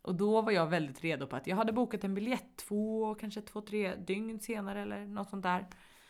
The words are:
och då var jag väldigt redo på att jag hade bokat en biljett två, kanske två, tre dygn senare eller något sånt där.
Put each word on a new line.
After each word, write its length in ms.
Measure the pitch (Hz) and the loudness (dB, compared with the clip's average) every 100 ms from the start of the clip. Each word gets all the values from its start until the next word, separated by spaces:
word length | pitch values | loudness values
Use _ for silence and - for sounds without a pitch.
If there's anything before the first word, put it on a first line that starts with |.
och 140 | - 175 | -2 2
då 260 | 208 220 | 4 6
var 100 | 220 | 6
jag 160 | 185 160 | 4 4
väldigt 340 | 170 143 - | 2 0 -2
redo 260 | 165 139 139 | -2 0 -2
på 80 | 127 | -4
att 120 | - | 0
jag 80 | 190 | 2
hade 180 | 226 | 4
bokat 300 | 226 240 214 | 2 2 0
en 100 | 196 | -2
biljett 440 | 196 226 262 - - | 0 0 -2 -4 -14
två, 580 | - 208 214 220 214 214 | -4 0 0 0 0 -2
kanske 260 | 214 214 | -6 -8
två, 200 | 208 208 | -8 -8
tre 340 | 208 214 190 - | -2 0 0 -2
dygn 440 | 180 196 220 220 | -2 -2 -2 -4
senare 420 | - 226 196 202 | -4 -4 -2 -4
eller 240 | 202 202 202 | -4 -6 -6
något 240 | 208 196 | -6 -6
sånt 140 | 196 | -2
där. 220 | 180 180 185 - - - | 2 2 0 -12 -20 -20